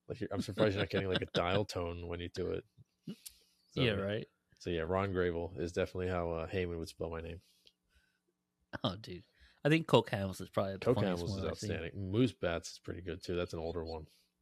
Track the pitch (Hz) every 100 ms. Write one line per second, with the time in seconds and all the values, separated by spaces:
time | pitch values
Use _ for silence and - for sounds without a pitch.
0 | - 117 104 101 - 98 107 101 98 95
1 | 95 90 - 82 87 98 101 92 85 87
2 | 85 87 87 92 87 90 - - - _
3 | - 220 - - _ _ _ 151 123 101
4 | 98 110 - _ _ _ 90 85 80 95
5 | 98 90 90 85 85 80 85 95 90 92
6 | 92 90 85 82 82 95 87 82 82 -
7 | 85 82 82 85 - _ - _ _ _
8 | _ _ _ _ _ _ _ - 113 95
9 | 110 90 - _ - _ 147 165 - 127
10 | - 101 98 92 92 - 98 95 120 117
11 | 101 87 87 95 80 - 104 80 82 101
12 | 92 107 127 - 87 85 - - - 90
13 | 90 78 - 87 87 85 82 85 80 82
14 | 78 _ _ _